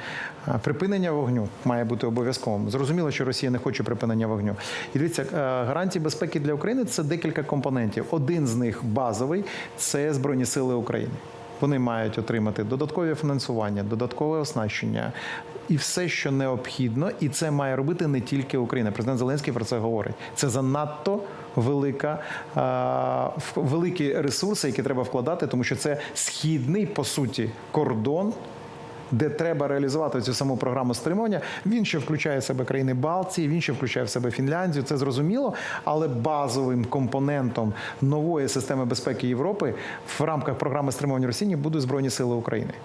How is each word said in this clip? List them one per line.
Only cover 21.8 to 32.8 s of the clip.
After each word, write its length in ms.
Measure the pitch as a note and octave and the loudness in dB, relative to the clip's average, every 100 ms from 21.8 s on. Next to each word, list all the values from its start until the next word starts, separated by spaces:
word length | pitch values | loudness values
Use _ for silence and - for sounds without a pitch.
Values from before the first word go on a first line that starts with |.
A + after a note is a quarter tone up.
| C#3 C3+ D3+ D#3 - - - | 2 0 0 -2 -6 -10 -6
а, 760 | C#3 C3 B2+ B2+ B2+ B2+ B2+ B2+ - | 0 2 2 2 2 2 0 0 -4
в-, 220 | - - | -4 0
великі 540 | C#3+ D#3+ F3+ F3+ C#3+ | 2 2 0 0 0
ресурси, 520 | D#3 C#3+ B2 F#3+ G#3 D3 | 2 0 0 0 0 0
які 140 | A#2 | 0
треба 200 | B2+ C3 | 0 0
вкладати, 440 | A#2+ C3 B2+ F3 D3 | 0 0 0 0 0
тому 180 | B2+ | 0
що 120 | A#2+ B2+ | 0 0
це 200 | D3+ C#3+ - | 0 -2 -4
східний, 720 | - - - D#3 D#3 B2 G3 G3+ | -4 -4 0 0 2 2 2 0
по 180 | - | 0
суті, 460 | C3+ - B2+ - A2 - - | -2 0 0 0 -2 -4 -2
кордон, 600 | D#3 C#3+ A2+ A2+ D#3+ G#3 - - - - - - - - | 0 2 2 0 0 0 -4 -10 -14 -14 -14 -14 -12 -2
де 180 | A2+ D3+ | 2 2
треба 400 | D3 E3 D3+ C#3+ | 2 0 2 0
реалізувати 520 | C#3 C#3 D3 D3+ B2 | 2 2 0 0 0
цю 140 | A2+ | 0
саму 220 | B2 C#3 B2+ | 0 0 2
програму 380 | B2+ B2+ B2 | 0 2 0
стримування. 460 | A#2 D#3+ F#3+ A3+ F#3 - - F#3+ | 0 0 0 0 0 -2 -4 0
Він 180 | A#3 | 2
ще 140 | G3+ D#3+ | 2 0
включає 400 | C3 D3+ D#3 C#3 | 0 0 2 0
в 40 | |
себе 220 | B2+ B2+ | 0 0
країни 300 | B2+ C3+ | 0 2